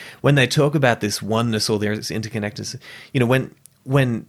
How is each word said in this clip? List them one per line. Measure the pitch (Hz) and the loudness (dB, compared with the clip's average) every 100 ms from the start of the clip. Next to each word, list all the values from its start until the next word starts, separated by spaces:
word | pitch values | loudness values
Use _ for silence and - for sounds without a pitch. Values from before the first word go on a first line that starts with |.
| - - | -18 -2
when | 135 | 2
they | 143 120 | 4 4
talk | 151 143 | 4 2
about | 151 131 113 | 4 2 2
this | 107 - | -2 -4
oneness | 101 110 120 110 - | -2 0 0 0 0
or | 107 | 0
this | 104 110 - | -2 -4 -6
interconnectedness, | 110 107 113 104 104 104 127 - - - | -6 -6 -6 -6 -8 -10 -12 -16 -20 -6
you | 135 | 0
know, | 120 | 2
when, | 131 - - - _ | 2 0 -12 -20 _
when, | - 139 131 113 | -2 2 2 -2